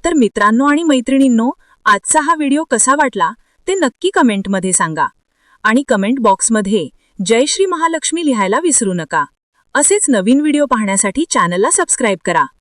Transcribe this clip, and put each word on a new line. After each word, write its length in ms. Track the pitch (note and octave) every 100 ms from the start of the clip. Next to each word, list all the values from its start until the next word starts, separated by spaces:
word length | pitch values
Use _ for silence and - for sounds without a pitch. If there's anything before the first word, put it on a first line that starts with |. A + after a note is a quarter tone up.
| E4+
तर 80 |
मित्रांनो 520 | E4 G#3+ - G#3 A3 C#4+
आणि 180 | D4
मैत्रिणींनो, 680 | E4+ C4+ A#3+ C4+ C4+ A#3 A#3+ - _ _ -
आजचा 360 | G3+ - D#4+
हा 140 | D4+ D#4+
व्हिडिओ 280 | C#4+ C#4+
कसा 320 | D#4+ A3 - C#4+
वाटला 360 | C#4 G3+ E3+ A3 _ _ -
ते 80 | G4
नक्की 340 | C#4 - F#4
कमेंटमध्ये 640 | G4 C4 G3+ F#3+ G3 F#3
सांगा 320 | F3+ E3 D#3 - _ _ _ _ _
आणि 200 | G#3+ A#3 C#4+
कमेंट 320 | G#3+ G3+ C4+
बॉक्समध्ये 680 | A3 F#3+ - A3 F#3+ G#3 D3 _ _ - F#3
"जय 200 | A3+ D4
श्री 180 | - F#4+
महालक्ष्मी" 600 | E4 E4 D#4+ - E4 D#4
लिहायला 340 | A3 F#3+ A#3
विसरू 340 | F4 - G3
नका. 320 | F3+ D#3 - - _ _ _ _
असेच 320 | B3+ D4 G#4 -
नवीन 300 | A3+ F#3+ C4+
व्हिडिओ 260 | D4+ D4 C#4+
पाहण्यासाठी 600 | A#3+ G#3 G3 G#3 C4 E4+
चॅनलला 400 | B3 E3+ F3 A#3+
सबस्क्राईब 440 | A#4+ F4 - A#3 F#3 -
करा 180 | E3 C#3+ _